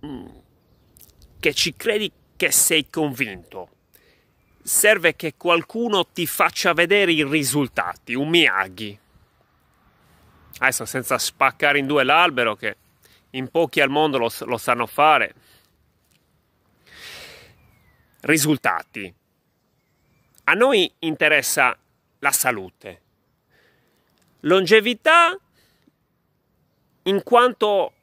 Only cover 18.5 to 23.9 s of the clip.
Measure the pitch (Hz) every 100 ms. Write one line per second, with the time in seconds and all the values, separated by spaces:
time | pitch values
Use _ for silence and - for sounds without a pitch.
18.5 | 143 120 85 - - 98 _ _ _ _
19.5 | _ _ _ _ _ _ _ _ _ -
20.5 | 175 247 240 175 _ 165 156 156 151 127
21.5 | - 127 - _ _ _ _ 143 139 131
22.5 | 113 92 _ 104 90 _ _ _ _ _
23.5 | _ _ _ _